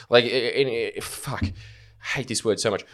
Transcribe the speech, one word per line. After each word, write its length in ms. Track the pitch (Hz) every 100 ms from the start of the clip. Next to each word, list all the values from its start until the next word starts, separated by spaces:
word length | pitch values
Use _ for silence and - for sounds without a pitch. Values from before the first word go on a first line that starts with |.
| -
like, 160 | 120 117
in, 420 | 123 120 107 135
in, 320 | 117 107 -
fuck, 420 | - - - 123 - - - - - -
I 40 | - 147
hate 120 | 123
this 140 | 110
word 160 | 110 98
so 100 | 113
much, 120 | 98 -